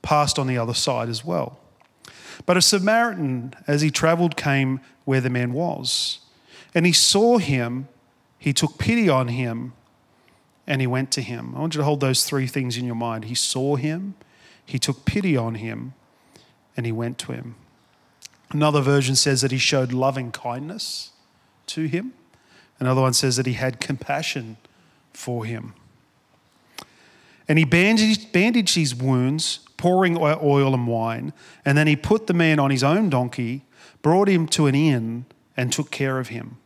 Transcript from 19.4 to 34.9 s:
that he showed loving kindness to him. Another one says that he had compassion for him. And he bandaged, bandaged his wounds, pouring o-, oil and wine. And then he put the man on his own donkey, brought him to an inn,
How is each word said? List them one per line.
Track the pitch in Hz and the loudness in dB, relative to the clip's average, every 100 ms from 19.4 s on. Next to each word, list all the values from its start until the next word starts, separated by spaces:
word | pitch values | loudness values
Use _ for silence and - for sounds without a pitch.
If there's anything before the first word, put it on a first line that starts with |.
that | 135 | 0
he | 127 | 0
showed | - 139 127 | 2 2 0
loving | 127 131 131 123 | 0 0 0 -8
kindness | - 120 120 147 220 - - - _ _ _ _ _ - | -8 -8 -8 -10 -10 -10 -10 -14 _ _ _ _ _ -12
to | - 160 | -4 -2
him. | 170 247 - _ _ _ _ _ _ | -2 -6 -14 _ _ _ _ _ _
Another | 127 131 | 0 2
one | 131 | 2
says | 123 135 123 | 2 0 0
that | 127 | -2
he | |
had | 120 131 120 | -2 -4 -4
compassion | - 135 - 143 - 143 110 110 _ _ _ _ _ | -6 -8 -4 -4 -4 -8 -10 -16 _ _ _ _ _
for | - - 120 | -16 -8 -6
him. | 110 113 113 - _ _ _ _ _ _ _ _ _ - - _ _ _ _ _ - | -6 -8 -12 -18 _ _ _ _ _ _ _ _ _ -20 -20 _ _ _ _ _ 0
And | 151 | 2
he | 147 | 4
bandaged, | 170 196 226 220 214 - | 4 4 4 2 0 0
bandaged | 175 208 240 185 - | 0 2 2 0 0
his | 147 | 0
wounds, | 123 131 127 127 151 - - - - | -2 0 2 2 -2 -4 -8 -12 -2
pouring | 175 185 190 170 | 2 4 2 2
o-, | 156 156 | 0 2
oil | 147 143 139 131 | 2 4 4 2
and | 120 | 0
wine. | 117 113 113 139 - - - - | -2 -2 -4 -8 -12 -20 -8 0
And | 143 | 4
then | 151 | 4
he | 147 | 2
put | - 220 220 | 2 0 2
the | |
man | 175 165 151 | 2 4 4
on | 139 | 2
his | 135 | 2
own | 139 180 214 | 2 2 2
donkey, | 135 123 - 117 131 _ _ - _ | 0 -2 -4 -6 -6 _ _ -20 _
brought | 147 180 202 | 2 4 4
him | 185 160 | 2 2
to | - 147 | 2 4
an | 139 | 4
inn, | 156 | 4